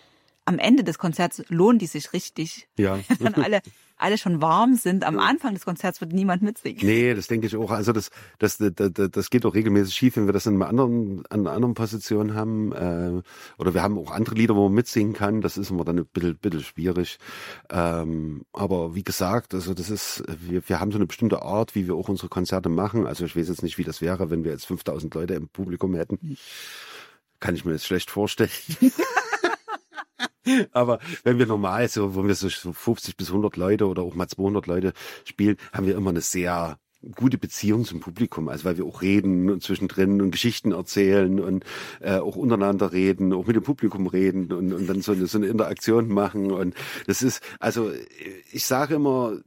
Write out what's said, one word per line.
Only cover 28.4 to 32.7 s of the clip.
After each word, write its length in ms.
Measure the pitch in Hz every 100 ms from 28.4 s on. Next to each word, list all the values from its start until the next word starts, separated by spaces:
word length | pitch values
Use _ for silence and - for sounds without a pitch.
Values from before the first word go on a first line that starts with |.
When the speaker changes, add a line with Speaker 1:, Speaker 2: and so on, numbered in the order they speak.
| 110 -
Speaker 2:
<laughs> 360 | - 156 254 - 523 480 453 403 349 440 - 415 _ 311 - - 240 _ - 262 -
Aber 260 | 123 123 113 170 170
wenn 160 | 120 123
wir 80 | 117
normal 400 | 107 98 101 120
so, 260 | 110 98 95
wenn 120 | 101
wir 80 | 92
so, 120 | 95
so 220 | - 87